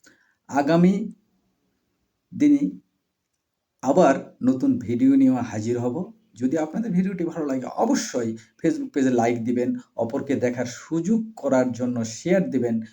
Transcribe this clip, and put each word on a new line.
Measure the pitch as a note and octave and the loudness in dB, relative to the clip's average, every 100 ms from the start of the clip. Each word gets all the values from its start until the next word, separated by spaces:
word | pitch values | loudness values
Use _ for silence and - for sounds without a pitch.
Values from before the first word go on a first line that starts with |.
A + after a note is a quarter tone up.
| _ _ _ _ - | _ _ _ _ -6
আগামী | C3+ D3 E3+ F3+ G3+ A3+ - _ _ _ _ _ _ _ _ _ _ _ | -2 2 4 4 4 -4 -12 _ _ _ _ _ _ _ _ _ _ _
দিনে | - D3 C#4+ - - _ _ _ _ _ _ _ _ _ _ | 2 4 4 2 -6 _ _ _ _ _ _ _ _ _ _
আবার | - F3 D3+ C3+ - - | 0 4 6 4 -2 -4
নতুন | B2+ C3 C#3 B2+ | -2 0 0 0
ভিডিও | G2 A#2+ C3+ | -2 2 4
নিয়ে | C#3 C3 | 6 4
হাজির | B2+ G#2+ G#2+ A2 A#2+ | 2 -2 -4 -2 -2
হব। | B2 C#3 G3+ - _ | -2 -4 -8 -12 _
যদি | - B2+ D#3+ | -6 -2 -2
আপনাদের | D#3 - A3+ | -4 -4 -2
ভিডিওটি | F3 F#3+ F3+ | 0 0 -2
ভালো | F3 E3 D3 | -6 -4 -4
লাগে, | C3 B2 | -4 -6
অবশ্যই | - A#3 C#4+ - B2+ A#2 A2+ - _ | -2 0 0 -2 -4 -4 -8 -14 _
Facebook | E3 D3+ - | -2 -2 -2
পেজে | C#3+ C3 | 0 2
লাইক | B2 A#2 A#2+ | 2 2 0
দিবেন, | A2+ B2 B2+ B2 - - | -2 -2 0 -4 -6 -6
অপরকে | A#2 C3+ B2+ B2+ | -4 -4 -4 -2
দেখার | B2 B2 B2 | -2 -4 -8
সুযোগ | - - D#3+ E3 A3+ - - | -10 -6 -4 0 -2 -2 -6
করার | C#3 B2+ B2+ | 0 2 2
জন্য | A2+ B2 A#2+ | -2 -4 -4
শেয়ার | A2 - E3+ F#3+ C3 | -6 -4 0 2 2
দিবেন, | C3 A#2+ A2+ - | 0 0 -2 -6